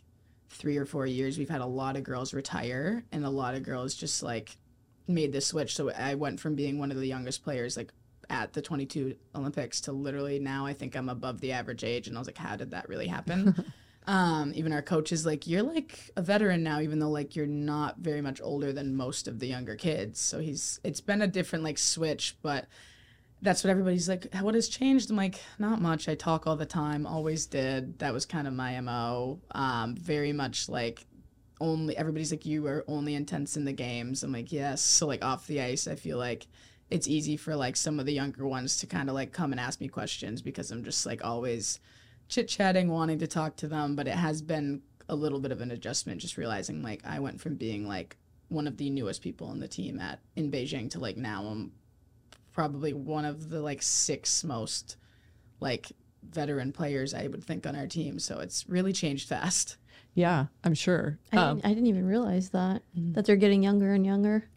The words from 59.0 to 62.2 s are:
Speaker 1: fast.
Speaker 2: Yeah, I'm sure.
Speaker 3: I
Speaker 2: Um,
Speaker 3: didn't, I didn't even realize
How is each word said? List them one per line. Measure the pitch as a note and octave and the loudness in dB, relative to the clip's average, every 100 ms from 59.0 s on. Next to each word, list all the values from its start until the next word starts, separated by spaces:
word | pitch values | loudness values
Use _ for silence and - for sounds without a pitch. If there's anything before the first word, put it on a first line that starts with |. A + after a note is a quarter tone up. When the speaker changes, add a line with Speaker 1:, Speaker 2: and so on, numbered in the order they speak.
| D#3 C#3 - | 0 0 -2
Speaker 1:
fast. | D3+ F3+ - - - - - - | -2 2 2 0 -6 -18 -20 -2
Speaker 2:
Yeah, | F3 E3+ D#3 C#3 _ | 4 6 6 2 _
I'm | E3+ | 2
sure. | D#3 F#3 F3 - D3+ - | 4 4 4 2 -4 2
Speaker 3:
I | G3 | 6
Speaker 2:
Um, | D3+ D3+ | 6 4
Speaker 3:
didn't, | G#3 | 4
I | |
didn't | A3 A#3+ | 6 6
even | F#3 F#3 | 6 4
realize | A3+ | 4